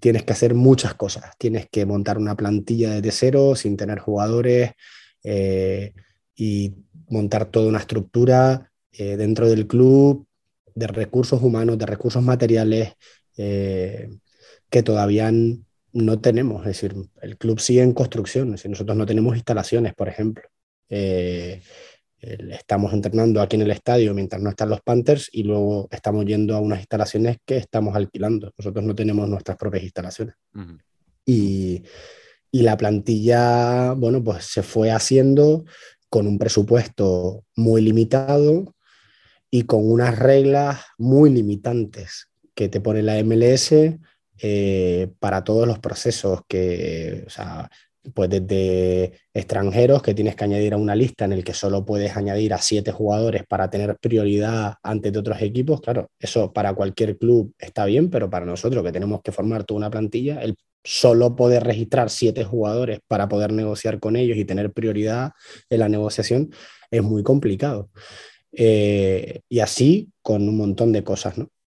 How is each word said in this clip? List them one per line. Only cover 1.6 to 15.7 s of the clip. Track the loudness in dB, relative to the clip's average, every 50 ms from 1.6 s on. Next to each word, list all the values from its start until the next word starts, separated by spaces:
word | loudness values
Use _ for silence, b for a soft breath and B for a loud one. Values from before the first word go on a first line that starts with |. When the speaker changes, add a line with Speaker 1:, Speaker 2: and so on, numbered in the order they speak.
| -6 -6
Speaker 1:
que | -4 -2 -2
montar | 0 -2 -2 -2 -2 -4
una | -4 -2 -4 -4
plantilla | -4 -4 -2 -2 -2 -2 -2 -2 0 0 0 -2 -2
desde | -4 -4
cero, | -2 0 0 2 4 4 4 4 2
sin | 2 -2 -4 -4
tener | -4 -4 -6 -6 -6
jugadores, | -4 -4 -2 -2 0 0 0 0 2 2 2 2 2 0 -4 B B B B B B B B B -8 -6
eh, | -2 -2 0 0 0 0 -2 -2 -2 -4 -6 -10 -14 -18 b b b b b _ _
y | -6 -4 -4 -2 -2 -4 -4 -6 -10 -18 _ _ -20 -14 -8
montar | -6 -4 -4 -2 -2 -2 -2
toda | 0 0 0 2 2
una | 0 0
estructura, | -2 -4 -6 -6 -6 -2 0 2 4 6 6 6 6 4 2 0 -4 _ _ _ _ _ _
eh, | -10 -8 -6 -4
dentro | -2 -2 0 0 2 4 4
del | 4 4 2
club, | 2 4 6 6 8 8 8 8 6 4 2 -2 _ _ _ _ _ _ _ _ _ -10
de | -8 -8
recursos | -6 -4 -6 -6 -2 0 0 0 2 2 2 2
humanos, | 2 2 2 0 0 0 -2
de | -2
recursos | -4 -6 -4 -4 -2 0 0 2
materiales, | 2 2 2 2 2 4 4 2 2 0 0 -2 -4 -8 _ b b b b b b _
eh, | -10 -6 -4 -4 -4 -2 -4 -4 -4 -4 -6 -8 -10 -14 -16 -18 -20 _ b b b b b b b b b
que | 0 0 2
todavía | 2 2 0 2 2 2 2 2 2
n-, | 2 2 2 0 -2 -4 -10 _